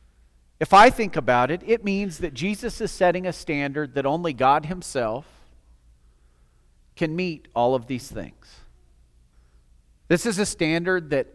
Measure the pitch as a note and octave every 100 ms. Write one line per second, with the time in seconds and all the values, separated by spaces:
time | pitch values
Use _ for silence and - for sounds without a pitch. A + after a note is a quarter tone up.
0 | _ _ _ _ _ - D#3 G3 A#3+ B3+
1 | G#3 D#3 B2 B2 B2+ F3 - A3+ G3+ G3
2 | G3+ D3+ F3 B2 F#3 G3+ A#3 - G#3+ -
3 | F3+ F3+ F#3 - - C#3+ C#3+ C#3+ C#3+ C3+
4 | C3+ D#3+ F3 B2+ C3 D3+ D3+ F#3 - C3+
5 | A2+ A#2+ - - - - _ _ _ _
6 | _ _ _ _ _ _ _ _ _ -
7 | D#3+ E3+ F#3 D#3 - A#2 A#2+ C3 A#2 B2+
8 | - G#2+ D#2 - - - - - _ _
9 | _ _ _ _ _ _ _ _ _ _
10 | - E3+ A#3 F#3+ G#3 - D#3+ E3 F3 F3+
11 | D3+ C#3+ -